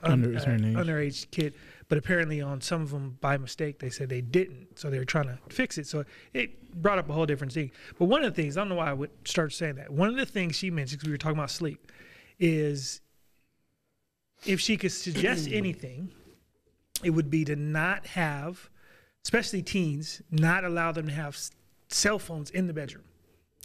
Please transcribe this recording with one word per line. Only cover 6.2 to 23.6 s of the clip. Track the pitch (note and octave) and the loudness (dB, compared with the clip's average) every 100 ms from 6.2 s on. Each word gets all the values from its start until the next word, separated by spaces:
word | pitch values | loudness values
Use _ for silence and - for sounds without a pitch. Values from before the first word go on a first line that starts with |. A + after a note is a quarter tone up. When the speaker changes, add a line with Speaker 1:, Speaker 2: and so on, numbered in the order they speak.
| - | -6
Speaker 1:
it | - A#3+ - - F3 | -4 -2 -6 -14 0
brought | F#3+ G3 | 2 4
up | D3 | 2
a | |
whole | D3+ D#3+ | 2 2
different | C#3 C#3 | 2 -2
thing. | C#3 C#3 - - - | -2 -4 -6 -12 0
But | F3 | 4
one | C#4+ | 4
of | B3+ | 4
the | E3+ | 2
things, | D3+ D3+ | 0 0
I | |
don't | G3+ | -2
know | F3 | 0
why | D#3 | 0
I | |
would | C3+ D3 - - | -2 -4 -8 -4
start | - D#3 | 0 0
saying | - E3 C3+ | -2 -4 -6
that. | - | -4
One | C#3+ G3+ | 2 2
of | B3+ | 2
the | B3+ | 0
things | G#3 F3 D3 | 0 0 0
she | F#3+ | -2
mentioned, | E3 C3 C#3+ | -2 -2 -4
'cause | D3+ | -4
we | |
were | C#3+ | -2
talking | D#3 D#3 | 0 0
about | C#3+ | 0
sleep, | - D#3+ D3+ - - - - - - | -2 -4 -4 -12 -20 -20 -20 -20 2
is | E3+ D#3 D3 C#3+ C3 - - _ _ _ _ _ _ _ _ _ _ _ _ _ - | 4 4 2 0 -4 -8 -14 _ _ _ _ _ _ _ _ _ _ _ _ _ 0
if | F#3+ | 2
she | - G#3 | 2 0
could | F#3 | 0
suggest | - F3+ E3 - C#4+ - | -4 -4 0 2 2 0
Speaker 2:
<clears throat> | |
Speaker 1:
anything, | G#3+ F#3+ - C3 B2+ F#3 - - - _ _ _ _ _ - | 0 -2 -4 -8 -10 -10 -12 -20 -20 _ _ _ _ _ -4
it | F3+ | 0
would | D#3+ D3 | 2 2
be | D#3+ D3 | 2 0
to | D3 | -2
not | D3+ D#3 E3+ G3 - | -2 0 0 -2 -4
have, | F#3 D#3 C#3+ D3+ F3+ - - - - _ _ | -2 0 -2 -6 -10 -16 -20 -20 -20 _ _
especially | - A3+ - F#3+ | 0 0 0 -2
teens, | - G3+ E3 D3 D#3 - - | -2 0 0 -2 -6 -12 -2
not | D#3 D#3+ F#3 | 4 4 4
allow | F3+ E3+ E3 | 2 0 0
them | D#3+ D#3 | 0 -4
to | |
have | D3 D3 - | -4 -6 -8
s-, | - - _ _ - | -12 -14 _ _ -4
cell | - G#3 G#3+ | 2 2 2
phones | - D#3+ C#3+ | -2 -8 -4
in | F#3 F3+ | -2 0
the | |
bedroom. | D#3 C#3 - - _ _ _ _ _ | -2 -8 -12 -20 _ _ _ _ _